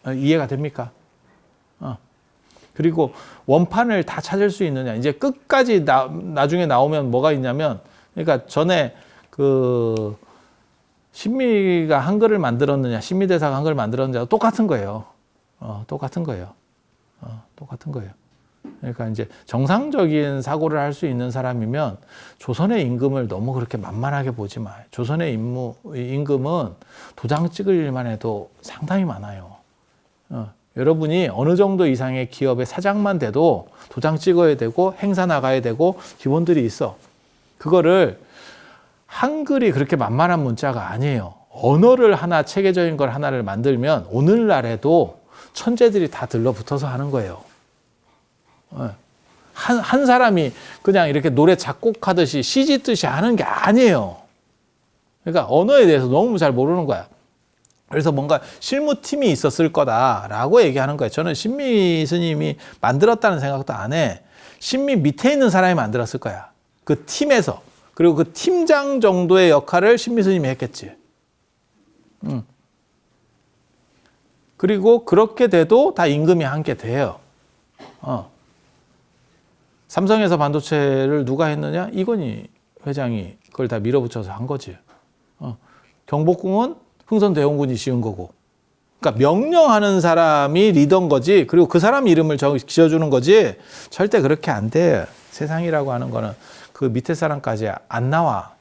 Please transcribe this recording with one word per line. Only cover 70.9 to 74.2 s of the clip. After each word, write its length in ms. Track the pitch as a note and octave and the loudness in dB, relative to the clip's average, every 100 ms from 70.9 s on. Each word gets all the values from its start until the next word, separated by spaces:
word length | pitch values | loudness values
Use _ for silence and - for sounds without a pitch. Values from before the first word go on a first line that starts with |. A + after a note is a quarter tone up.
| - _ _ _ _ _ _ _ _ _ _ _ _ | -20 _ _ _ _ _ _ _ _ _ _ _ _
음. 200 | C#3+ C3 - _ _ _ _ _ _ _ _ _ _ _ _ _ _ _ _ _ | -8 -8 -10 _ _ _ _ _ _ _ _ _ _ _ _ _ _ _ _ _